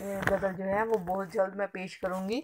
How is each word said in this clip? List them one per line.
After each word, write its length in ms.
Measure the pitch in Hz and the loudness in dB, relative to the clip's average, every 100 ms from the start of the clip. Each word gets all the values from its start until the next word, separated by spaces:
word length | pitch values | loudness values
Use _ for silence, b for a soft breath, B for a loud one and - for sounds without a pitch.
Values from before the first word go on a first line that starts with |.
| 196 196 | -6 -2
गज़ल 280 | - 240 190 | 2 2 2
जो 100 | 185 190 | 0 0
है 180 | 254 226 | 2 2
वो 120 | 220 | 2
बहुत 320 | 175 190 190 | 2 -2 0
जल्द 220 | 220 190 196 | 2 2 0
मैं 120 | 196 | -4
पेश 260 | 190 185 - | -4 -10 -6
करूँगी। 460 | 190 185 190 240 | -4 -2 -2 -2